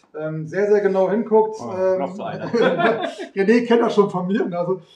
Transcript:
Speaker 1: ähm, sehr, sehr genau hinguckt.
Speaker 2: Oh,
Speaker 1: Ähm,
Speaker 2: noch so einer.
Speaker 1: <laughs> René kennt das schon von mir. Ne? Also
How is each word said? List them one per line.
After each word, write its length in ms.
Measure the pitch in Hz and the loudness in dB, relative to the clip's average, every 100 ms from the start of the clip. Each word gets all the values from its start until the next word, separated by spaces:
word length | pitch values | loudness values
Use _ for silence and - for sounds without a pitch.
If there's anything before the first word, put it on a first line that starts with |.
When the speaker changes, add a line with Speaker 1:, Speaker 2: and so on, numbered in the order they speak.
| _ 156 | _ -10
Speaker 1:
ähm, 280 | 156 156 156 | -8 -8 -6
sehr, 220 | 180 202 | -2 2
sehr 100 | 208 | 4
genau 300 | 196 190 185 | 4 2 2
hinguckt. 460 | 214 - 220 220 - | 0 2 2 2 -2
Speaker 2:
Oh, 120 | 185 185 | -8 -2
Speaker 1:
Ähm, 220 | 190 185 | 0 0
Speaker 2:
noch 160 | 139 | -2
so 80 | 190 | -6
einer. 240 | - - - | -8 -8 -4
Speaker 1:
<laughs> 840 | 233 - - - 226 349 - 330 | 0 2 2 0 0 -6 -10 -10
René 320 | 196 196 233 233 | 0 4 4 4
kennt 160 | 233 | 2
das 120 | 226 | 4
schon 140 | 208 196 | 2 2
von 180 | 180 180 | 0 -2
mir. 200 | 202 185 | -2 -2
Ne? 100 | 175 | -2
Also 220 | 175 185 - | -4 -4 -8